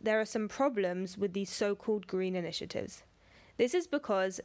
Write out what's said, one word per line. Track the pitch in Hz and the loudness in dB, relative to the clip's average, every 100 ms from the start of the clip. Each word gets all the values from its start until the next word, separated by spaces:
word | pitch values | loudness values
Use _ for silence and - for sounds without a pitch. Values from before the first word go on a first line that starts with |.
there | 220 220 | 2 2
are | 214 | 2
some | 226 214 | 0 -2
problems | - 277 226 185 180 190 185 | 2 2 2 0 0 -4 -2
with | 196 | -2
these | 190 196 | 0 -2
so-called | - 208 202 - 214 196 | 0 0 0 0 -2 0
green | 185 185 185 | -2 0 0
initiatives. | 165 - - - - - - _ - - - - | -2 -4 -6 -6 -6 -8 -18 _ -20 -20 -10 0
This | 254 | 2
is | 359 339 | 2 0
because | 285 - 196 190 185 | -2 0 2 2 -2